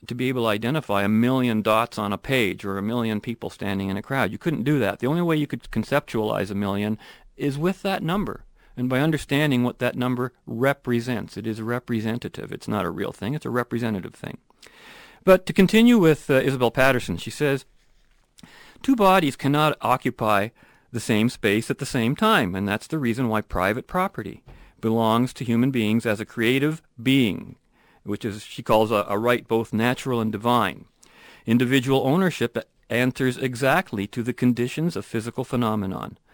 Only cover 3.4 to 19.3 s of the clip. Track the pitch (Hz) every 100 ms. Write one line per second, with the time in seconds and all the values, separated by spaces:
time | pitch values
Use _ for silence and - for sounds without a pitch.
3.4 | 101 - 101 98 98 98 - 135 98 117
4.4 | 175 170 131 147 101 - 123 170 170 156
5.4 | 143 120 - 110 - 143 - 117 107 104
6.4 | 98 101 101 98 107 110 - - - -
7.4 | 143 143 175 - 196 190 160 196 135 -
8.4 | - _ _ - 127 131 160 151 - 143
9.4 | 151 123 123 - 123 127 123 123 127 -
10.4 | - 113 131 139 127 117 120 110 90 107
11.4 | 110 110 110 120 - 113 110 120 - -
12.4 | - - - 104 87 87 113 - 101 151
13.4 | 120 120 120 117 117 98 - - - -
14.4 | _ _ - - - - - - - 185
15.4 | - 185 185 220 240 233 160 147 - 135
16.4 | 135 131 117 - 131 123 - 87 113 -
17.4 | 147 135 - _ _ _ _ _ _ _
18.4 | - - - - - 247 196 190 147